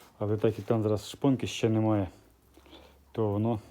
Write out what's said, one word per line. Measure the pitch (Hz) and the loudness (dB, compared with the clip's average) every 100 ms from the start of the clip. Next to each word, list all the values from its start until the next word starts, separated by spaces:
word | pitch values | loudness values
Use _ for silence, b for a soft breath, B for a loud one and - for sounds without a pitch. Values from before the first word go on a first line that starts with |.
| B - | B -6
Але | 104 107 | -4 0
так | 113 104 | 0 0
як | 101 | 0
там | 117 | 0
зараз | 107 104 - | 2 0 -4
шпонки | - 139 131 127 | -2 0 0 -2
ще | - 117 | -2 0
немає, | 110 110 107 92 - - _ _ - B B B B _ | 2 2 0 -2 -8 -20 _ _ -20 B B B B _
то | - 107 | -2 0
воно | 101 110 113 - | 2 0 -2 -6